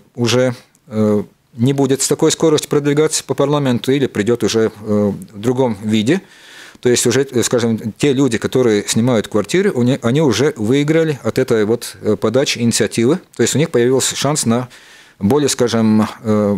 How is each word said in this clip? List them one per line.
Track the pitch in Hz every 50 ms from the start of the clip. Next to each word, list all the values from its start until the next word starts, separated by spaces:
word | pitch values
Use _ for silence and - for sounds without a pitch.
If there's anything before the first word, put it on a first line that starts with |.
| - _ -
уже, | - 120 110 117 127 127 127 120 117 - _ _ _ _
э, | - 113 110 107 107 104 104 92 - _ _ _ _ -
не | 123 117 139 139
будет | 135 139 127 135 127
с | -
такой | - 147 - 160 156
скоростью | - - 170 160 151 135 - -
продвигаться | 151 147 143 147 139 147 156 160 - - -
по | - 127
парламенту | - 139 139 147 147 139 131 120 110 - -
или | 135 143 131
придёт | 113 - 110 101 113 120 113 110
уже, | 98 110 113 110 104 - 107
э, | 110 107 104 104 104 101 95 - - - -
в |
другом | 101 104 127 127 131 135 120 107 95 110
виде. | 107 110 110 104 123 175 190 - - - - - - - - - - - -
То | -
есть | 123 120 117 -
уже, | 123 113 131 139 -
э, | - 117 -
скажем, | - - 117 113 117 113 104 - 110 -
те | - - 147 127
люди, | 131 143 127 113
которые | 101 - 101 - 131 123 113 107 104 -
снимают | - - 113 117 127 123 107 -
квартиры, | - - 107 98 - - 180 202 202
у | 143 123 120
не-, | 123 139 139
они | - 117 127 151
уже | 160 131 101 104 135 151 -
выиграли | - 104 107 131 143 147 147 160 165 160 160 143 120 -
от | 113 - 127
этой | 131 - 120 110 107
вот, | 104 117 113 - - - 101
э, | 101 104 104
подачи | - - 113 110 131 147 - - -
инициативы. | 120 117 104 - 110 98 - 120 113 127 165 185 - _ -
То | - 120
есть | - -
у | 135
них | 165 160
появился | - 120 120 127 135 127 - - -
шанс | - - 139 151 151 -
на | 117 113 120 127 123 - - - - - - - - _ -
более, | 95 98 131 151 143 127
скажем, | - - 123 113 117 113 110 110 110 107 107 104 - - -
э, | 110 107 107 104 101 104